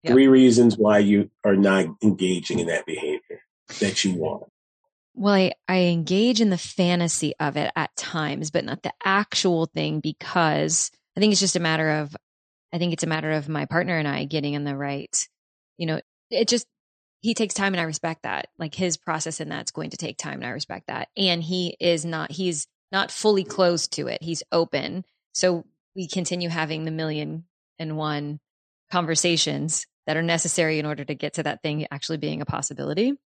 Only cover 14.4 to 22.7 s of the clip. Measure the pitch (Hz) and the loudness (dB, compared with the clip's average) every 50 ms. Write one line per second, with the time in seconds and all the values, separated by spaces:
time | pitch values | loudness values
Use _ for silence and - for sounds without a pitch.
14.4 | 143 147 147 147 143 143 139 139 143 143 139 139 - - - - - _ _ _ | -2 -2 -4 -4 -4 -6 -6 -4 -6 -6 -6 -8 -8 -6 -6 -6 -6 _ _ _
15.4 | _ _ _ _ _ _ _ - 170 160 156 - _ _ _ _ _ _ - 196 | _ _ _ _ _ _ _ -6 -4 -2 -2 -4 _ _ _ _ _ _ 0 0
16.4 | 226 - 240 233 - _ _ _ _ _ _ _ _ _ _ _ - 226 226 - | 2 2 2 0 -2 _ _ _ _ _ _ _ _ _ _ _ -2 -2 0 0
17.4 | 226 190 - - 196 196 190 175 170 160 151 - - 165 165 _ - - 92 71 | -2 -2 0 -2 0 0 0 -2 -4 -4 -6 -6 -6 -6 -6 _ -8 -6 -6 -6
18.4 | - _ _ - 165 151 - - 185 180 165 - _ 180 160 160 - 160 160 - | -8 _ _ -10 -10 -8 -4 -4 -2 -2 -2 -4 _ -6 -6 -4 -4 -8 -6 -8
19.4 | 160 147 156 - - - _ 160 160 160 - - 165 - - - - 143 139 135 | -8 -8 -8 -8 -8 -8 _ -8 -8 -8 -10 -10 -10 -10 -10 -10 -10 -10 -10 -8
20.4 | 117 120 101 147 - _ - - _ - - 120 - _ _ - 196 185 170 170 | -8 -8 -8 -8 -10 _ -12 -12 _ -8 -8 -8 -8 _ _ 0 0 0 0 0
21.4 | 160 160 185 185 180 170 - _ - 175 170 160 156 170 165 156 156 - 147 160 | -2 -4 -4 -4 -4 -4 -6 _ 0 0 0 0 -2 -6 -6 -8 -8 -8 -6 -4
22.4 | 190 180 165 147 - _ | -4 -4 -2 -4 -8 _